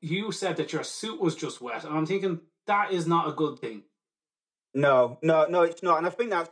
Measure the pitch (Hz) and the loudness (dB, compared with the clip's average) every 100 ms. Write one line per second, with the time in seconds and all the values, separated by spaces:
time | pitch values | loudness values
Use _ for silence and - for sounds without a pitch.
0 | 156 185 220 - 190 160 143 - 131 - | -6 -4 -4 -4 -4 -4 -4 -6 -8 -8
1 | 220 - 170 156 139 - 123 113 127 156 | -10 -2 -2 -2 -6 -8 -10 -8 -6 -4
2 | 156 190 190 165 - _ - 208 208 180 | -2 -2 -2 -4 -8 _ -2 0 0 -2
3 | 160 165 151 147 151 120 117 107 - _ | 2 2 0 -2 -4 -4 -10 -12 -18 _
4 | _ _ _ _ _ _ _ 135 143 131 | _ _ _ _ _ _ _ 0 4 6
5 | 120 127 160 160 156 180 170 - 185 160 | 4 2 2 4 4 4 2 2 2 2
6 | 175 175 240 180 165 | 2 -2 -2 -2 -4